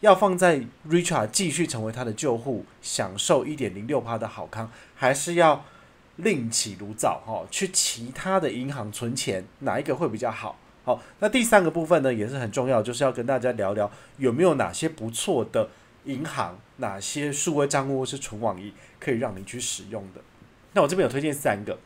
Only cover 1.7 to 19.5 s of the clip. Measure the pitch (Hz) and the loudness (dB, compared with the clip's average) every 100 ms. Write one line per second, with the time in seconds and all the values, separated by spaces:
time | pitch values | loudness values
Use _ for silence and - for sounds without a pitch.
1.7 | 117 110 110 120 107 151 113 127 113 - | -2 -6 -4 -6 -2 0 0 -2 -6 -6
2.7 | - - - 101 98 - 151 127 147 117 | -16 -8 -4 -4 -2 2 4 2 -4 -4
3.7 | 92 110 143 113 117 110 - 82 107 110 | -4 -2 -2 -2 -6 -6 -8 -12 -10 -12
4.7 | - - - 127 139 - 170 165 143 - | -12 -20 0 2 2 0 6 6 6 -2
5.7 | - - - _ - 180 165 113 113 - | -20 -20 -20 _ -4 0 0 0 -2 -4
6.7 | 92 101 107 127 80 - 107 85 - 190 | -8 -12 -2 0 0 -6 -8 -6 -4 -2
7.7 | - - - 117 - 185 190 156 120 131 | 0 -2 -4 -10 -8 0 2 2 -2 -6
8.7 | 135 107 104 120 131 - 95 90 - 135 | -6 -8 -6 -4 -4 -2 -4 -6 -6 -2
9.7 | 104 - 135 170 107 117 107 95 - - | -2 -2 0 -2 -2 -4 -4 -8 -12 -20
10.7 | - - 120 - - 214 254 233 208 175 | -14 0 0 -2 -2 0 2 6 6 6
11.7 | 170 160 170 135 120 104 139 120 107 127 | 0 4 4 4 0 -2 -4 -4 -2 2
12.7 | 123 107 120 139 127 120 135 120 123 98 | 2 2 0 0 0 -2 0 0 -2 -2
13.7 | 104 104 - - - 131 120 180 143 95 | 0 -2 -4 -20 -2 0 4 4 4 0
14.7 | 92 160 - 110 113 - 156 104 113 107 | 0 -4 -4 -8 -6 0 0 0 0 0
15.7 | - - - - 131 165 151 90 92 - | -4 -20 -20 -10 -6 -6 -4 -6 -6 -20
16.7 | - 120 98 - 151 147 143 - 147 143 | -8 -8 -6 -8 -4 -4 -2 -2 2 2
17.7 | 143 135 135 131 135 - 104 113 92 101 | 2 0 -2 -4 -6 -10 -4 -4 -4 -10
18.7 | - - - - 120 120 98 98 | -16 -20 -10 -2 -2 -2 -6 -12